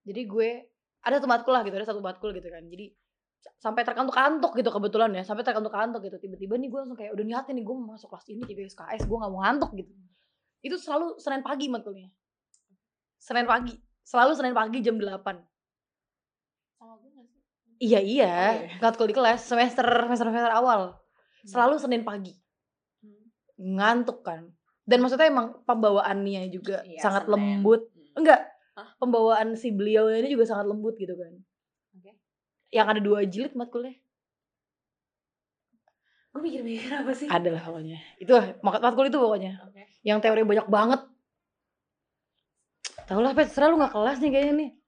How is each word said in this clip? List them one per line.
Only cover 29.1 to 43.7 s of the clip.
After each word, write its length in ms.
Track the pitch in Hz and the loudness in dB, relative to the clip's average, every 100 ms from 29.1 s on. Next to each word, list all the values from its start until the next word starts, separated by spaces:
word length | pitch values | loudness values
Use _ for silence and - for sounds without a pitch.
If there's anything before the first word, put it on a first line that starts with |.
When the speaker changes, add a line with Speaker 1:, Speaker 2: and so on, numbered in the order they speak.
| 233 220 220 226 | 2 4 4 2
Speaker 1:
si 160 | 226 247 | -4 -4
beliau 400 | 202 208 214 220 | -2 2 4 4
ini 180 | 226 269 | 2 0
juga 160 | 269 233 | 2 2
sangat 200 | 202 202 | 2 -4
lembut 300 | 214 214 226 | -4 -6 -8
gitu 180 | 185 | -10
kan. 180 | 180 170 175 185 _ _ _ _ | -10 -14 -18 _ _ _ _ _
Speaker 2:
Oke. 180 | 190 185 _ _ _ _ _ _ | _ _ _ _ _ _ _ _
Speaker 1:
Yang 180 | - 214 | 0 2
ada 140 | 214 | 0
dua 180 | 208 208 | 2 0
jilid 300 | 196 185 277 | 0 -4 -8
matkulnya. 420 | 247 240 240 254 254 _ _ _ _ _ _ _ _ _ _ _ _ _ _ _ _ _ _ _ _ _ _ _ | -8 -10 -10 -10 -16 _ _ _ _ _ _ _ _ _ _ _ _ _ _ _ _ _ _ _ _ _ _ _
Speaker 2:
Gue 120 | 277 | -10
mikir-mikir 500 | 320 254 233 226 254 | -8 -8 -8 -10 -8
apa 180 | 285 269 | -6 -4
sih? 100 | 254 294 | -6 -2
Speaker 1:
Ada 220 | 175 175 | -2 -2
lah 120 | 165 | -4
pokoknya. 340 | 165 165 160 160 - _ | -8 -12 -12 -14 -20 _
Itu 180 | 180 254 190 - | 6 6 6 -2
mat-, 240 | 202 208 | -2 2
matkul 260 | 240 240 269 | 0 2 0
itu 80 | 277 | 2
pokoknya. 460 | 233 208 190 190 | 2 0 -4 -12
Speaker 2:
Oke. 240 | - - - _ | -18 -20 -20 _
Speaker 1:
Yang 180 | 208 214 | -2 2
teori 220 | 220 220 | 4 4
banyak 240 | 214 208 214 | 4 2 4
banget. 340 | 208 226 262 - _ _ _ _ _ _ _ _ _ _ _ _ _ _ _ _ _ - - - | 2 4 0 -4 _ _ _ _ _ _ _ _ _ _ _ _ _ _ _ _ _ -16 -16 -4
Tau 140 | 196 | 0
lah, 120 | 247 | 2
Pet, 160 | 277 294 | 2 2
terserah 200 | - | 4
lu 80 | 294 | 4